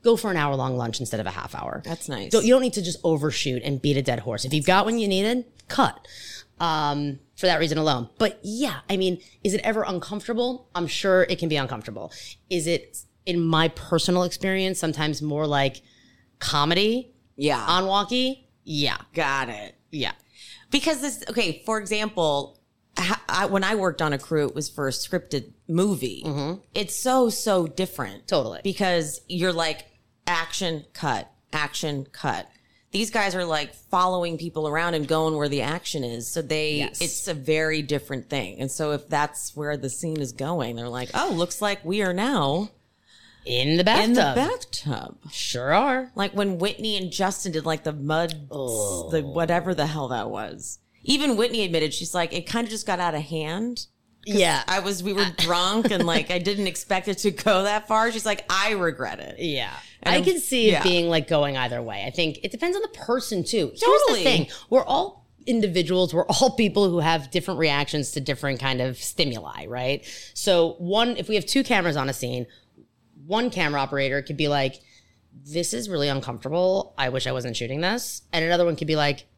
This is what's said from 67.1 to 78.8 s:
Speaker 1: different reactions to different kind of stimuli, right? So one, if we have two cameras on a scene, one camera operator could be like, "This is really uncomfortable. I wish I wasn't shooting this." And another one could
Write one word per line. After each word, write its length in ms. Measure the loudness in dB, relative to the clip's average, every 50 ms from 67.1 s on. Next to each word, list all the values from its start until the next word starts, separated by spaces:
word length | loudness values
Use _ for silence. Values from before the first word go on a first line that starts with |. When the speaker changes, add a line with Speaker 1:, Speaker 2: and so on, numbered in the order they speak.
| 2 2 0 -2
Speaker 1:
different 260 | -2 -2 -2 0 0 2
reactions 540 | 2 2 4 2 0 0 -2 -2 -2 -2
to 80 | -4 -6
different 400 | -4 -4 -4 -2 -2 -4 -2 -2
kind 200 | -2 -2 0 0
of 160 | -2 -2 -4 -6
stimuli, 680 | -8 -8 0 0 0 0 0 -6 -8 -10 -12 -12 -10
right? 380 | -8 -6 -4 -2 -2 -2 -2 -6 -14 -16 -16 -18 -14 -10
So 400 | -2 2 4 6 6 4 4 2 -4
one, 380 | -4 0 2 2 2 2 0
if 120 | -4 -4 -2
we 60 | -2
have 120 | -2 0
two 180 | 2 2 2 2
cameras 320 | 4 2 2 2 2 0
on 120 | 0 -2 -2
a 40 |
scene, 340 | -4 -4 -4 -4 -4 -6 -6 -8 -12 _ _ _ _ -20 -20 _ _ _ _ _ _ -20 -6
one 240 | -2 0 0 0 0
camera 300 | 0 0 0 2 2 0
operator 420 | 0 0 0 0 0 0 0 -2
could 140 | -4 -4 -2
be 100 | 0 2 2
like, 320 | 2 2 2 0 -2 -6 _ _ _ -20 _ _ _ _ _ _ -20 -20 -18
"This 280 | -6 -4 -2 -2 -2 -4
is 140 | -4 -4 -4
really 200 | -2 0 0 0
uncomfortable. 840 | 0 -2 -4 -6 -8 -8 -6 -2 0 2 4 4 2 2 0 -4 _ -2
I 100 | -2 0
wish 180 | 0 -2 -2
I 60 | -2
wasn't 240 | -2 -4 -4 -4 -4
shooting 240 | -4 -4 -4 -4 -2
this." 420 | 0 0 0 -2 -4 -8 -10 -12 _ _
And 120 | -2 0 2
another 200 | 2 4 4 4
one 120 | 2 2
could 100 | -2